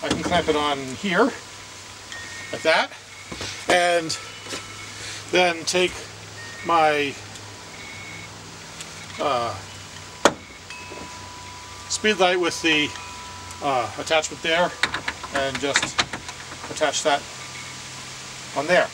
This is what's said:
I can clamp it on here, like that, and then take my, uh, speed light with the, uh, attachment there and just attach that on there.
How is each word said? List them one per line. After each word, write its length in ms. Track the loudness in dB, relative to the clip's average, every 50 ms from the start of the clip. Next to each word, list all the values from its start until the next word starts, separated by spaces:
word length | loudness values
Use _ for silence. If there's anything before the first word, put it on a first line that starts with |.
| 0
I 60 | 0
can 120 | -2 0
clamp 280 | 0 2 4 4 4 4
it 60 | 4
on 220 | 4 4 2 2 0 -2 -6 -8
here, 360 | -4 -2 2 6 6 6 6 4 -2 -12 -14 -14 -16 -16 -16 -16 -16 -16 -16 -16 -16 -14 -12 -12 -12 -10 -10 -10 -10 -8 -8
like 100 | -8 0 4
that, 280 | 6 6 6 4 2 -4 -14 -16 -16 -16 -16 -12 -12 -10 -8 -8 -8 -8 -8 2 6
and 460 | 6 6 8 6 4 4 2 2 -4 -4 -6 -10 -12 -12 -10 -8 -8 -8 -8 -10 -12 -12 -12 -12 -12 -10 -10 -10 -10 -10 -8 2
then 320 | 4 6 6 6 4 2 -2
take 300 | 0 4 4 4 4 0 -4 -10 -12 -12 -14 -14 -14 -12 -12 -12 -12 -12 -8 2
my, 500 | 4 6 8 8 8 6 4 2 0 -2 -6 -10 -12 -12 -14 -14 -14 -14 -14 -14 -14 -14 -12 -12 -12 -12 -12 -12 -12 -12 -12 -12 -12 -12 -14 -14 -14 -14 -14 -14 -14 -12 -12 -12 -12 -12 -14 -12 -12 -6 0
uh, 360 | 2 2 4 4 2 0 -2 -4 -8 -12 -12 -14 -14 -14 -14 -14 -14 -14 -14 4 4 4 4 4 -12 -16 -16 -16 -14 -14 -12 -12 -10 -12 -10 -10 -10 -10 -12 -12 -12 -12 -12 -12 -12 -12 -12 -12 -12 -12 -14 -12 -6 -4
speed 300 | -4 2 4 4 6 8
light 200 | 6 6 6 6
with 220 | 4 2 0 2
the, 280 | 4 4 6 6 4 2 0 -6 -10 -10 -10 -10 -10 -10 -10 -12 -12 -12 -10 -4 0
uh, 260 | 2 2 2 2 0 -2 -6
attachment 460 | 0 4 4 4 4 2 -6 -4 0
there 260 | 2 4 6 4 4 4 0 0 0 0 -4 -4 -6 -6 -6 -10 -4 0
and 240 | 0 0 0 0 0
just 400 | 0 2 2 2 0 0 0 0 -2 -2 -2 -8 -8 -10 -12 -12 -12 -12 -12 -10 -10 -8
attach 340 | 0 2 4 4 4 4 4
that 200 | 4 4 4 2 -4 -12 -12 -12 -10 -10 -10 -10 -10 -10 -12 -12 -12 -12 -12 -12 -12 -12 -12 -12 -12 -12 -12 -12 -4 -2 -2
on 100 | 4 6
there. 200 | 6 6 6 4